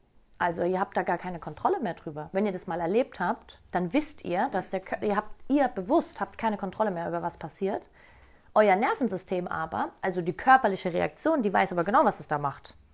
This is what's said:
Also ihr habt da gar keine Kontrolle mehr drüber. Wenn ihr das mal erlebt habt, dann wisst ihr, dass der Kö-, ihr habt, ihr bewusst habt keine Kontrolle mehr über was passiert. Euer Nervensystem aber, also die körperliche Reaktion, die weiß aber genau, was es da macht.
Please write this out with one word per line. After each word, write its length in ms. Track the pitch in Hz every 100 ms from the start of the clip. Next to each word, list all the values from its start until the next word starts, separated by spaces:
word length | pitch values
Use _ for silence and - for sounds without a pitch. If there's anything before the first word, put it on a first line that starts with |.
| _ _ _ -
Also 240 | 180 170
ihr 160 | 175 185
habt 160 | 196 208
da 80 |
gar 140 | 180 175
keine 200 | 185 170
Kontrolle 440 | - 151 - 381
mehr 140 | 220 160
drüber. 340 | - 151 151
Wenn 140 | 190 208
ihr 80 |
das 120 | 180 180
mal 140 | 170
erlebt 400 | 170 214 262 -
habt, 400 | 180 - - - -
dann 200 | 180 175
wisst 320 | 269 302 -
ihr, 240 | - 170 254
dass 180 | 190 175
der 100 | 185
Kö-, 260 | - - 214
ihr 120 | 196
habt, 120 | - - -
ihr 180 | 285 -
bewusst 540 | - 185 320 - -
habt 160 | - -
keine 180 | 226 202
Kontrolle 360 | 185 - 220
mehr 180 | 170 170
über 120 | 170
was 160 | 170 -
passiert. 520 | 160 - 190 233 - _ - - - - - 214
Euer 220 | 214 185
Nervensystem 720 | 269 440 240 185 - 185 175
aber, 400 | 160 160 202 311 -
also 200 | 190 180
die 120 | 170
körperliche 600 | - 262 262 214 190 185
Reaktion, 500 | 175 175 - 302 320
die 80 | 208
weiß 220 | 202 190
aber 100 | 175
genau, 220 | 170 247 254
was 160 | -
es 80 | -
da 80 | 147
macht. 360 | 143 - - - _